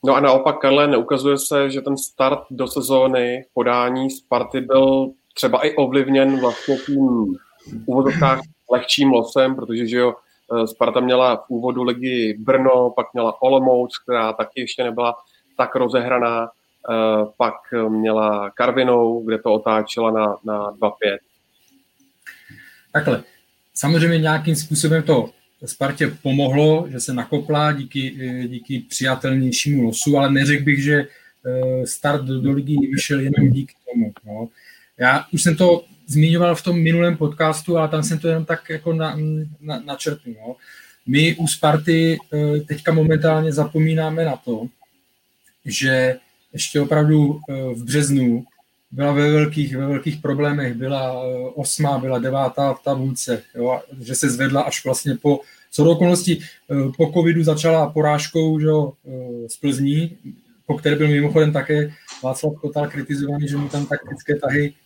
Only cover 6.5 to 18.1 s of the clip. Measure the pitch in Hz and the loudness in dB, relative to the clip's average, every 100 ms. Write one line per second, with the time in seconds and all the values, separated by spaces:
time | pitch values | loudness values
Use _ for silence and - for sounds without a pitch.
6.5 | 113 - 135 135 139 135 120 104 90 _ | -2 -4 -4 -2 0 2 2 0 -4 _
7.5 | _ - 113 - 127 135 160 143 131 - | _ -18 -12 -2 2 2 2 2 2 -4
8.5 | _ _ 123 - - 139 123 113 143 131 | _ _ -2 0 2 4 4 2 0 0
9.5 | 131 127 113 117 123 123 117 _ _ _ | 0 -6 -4 -2 2 2 0 _ _ _
10.5 | 117 113 - 117 120 123 127 127 113 - | -2 -2 0 0 2 2 4 4 2 -4
11.5 | 120 127 123 123 120 127 127 110 104 110 | -4 -4 -2 -2 -4 -4 -2 -2 -4 0
12.5 | 135 131 127 123 123 120 123 113 - 127 | 2 4 4 2 0 -4 -2 -2 0 2
13.5 | 135 131 123 123 - - 120 113 110 110 | 4 4 2 0 -8 -4 0 0 -2 -6
14.5 | - 120 - 123 113 120 120 _ _ _ | -6 -10 -4 -4 0 -2 -2 _ _ _
15.5 | - 123 131 123 127 120 123 120 117 117 | -4 -2 0 0 0 0 0 2 0 -4
16.5 | _ _ _ - 113 110 107 107 _ 117 | _ _ _ -6 0 2 2 -2 _ -2
17.5 | 107 - 120 110 110 110 | -2 -8 -4 -2 0 0